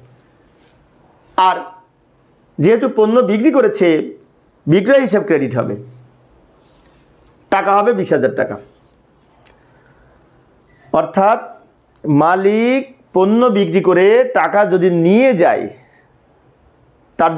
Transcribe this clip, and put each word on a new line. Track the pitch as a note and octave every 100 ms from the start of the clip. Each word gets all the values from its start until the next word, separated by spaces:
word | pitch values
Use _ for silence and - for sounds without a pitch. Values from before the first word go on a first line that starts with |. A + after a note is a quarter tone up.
| _ _ _ _ _ _ _ _ _ _ _ _ _ -
আর | F#3 F3 - - _ _ _ _ _ _ _ -
যেহেতু | D#3 A3+ C4 A3
পণ্য | G#3+ A#3+ G3+
বিক্রি | G#3+ C#4 C#4
করেছে, | A3 - F3 D#3 - - _ _ _ _ -
বিক্রয় | F3+ G3+ C#4 B3
হিসাব | G3+ -
ক্রেডিট | D#3 C3+ B2+
হবে, | - G2+ - - _ _ _ _ _ _ _ - _ _ _ _ _ _ _
টাকা | G3 G3+ G3+
হবে | G#3+ G3+
বিশ | F3 D3+
হাজার | A#2 -
টাকা। | - G#2 - _ _ _ _ _ _ _ - _ _ _ _ _ _ _ _ _ _ _ _ _ _
অর্থাৎ | D#3 E3 F#3+ G3 A#3 - - _ _ _ _ D3+ D3
মালিক | D#3 F#3 G3 G#3+ A#3 C4 C4 - _ F3+
পণ্য | G3 A3+ B3+ G3+
বিক্রি | F3 F3+ F3+
করে | F3+ F#3+ A#3 B3+ G#3
টাকা | E3 G3+ G#3
যদি | F3+ F3+ F3 E3
নিয়ে | G#3+ C4 G3
যায় | D#3+ G#2 - - _ _ _ _ _ _ _ _ _ _ _ _ _ -
তার | E3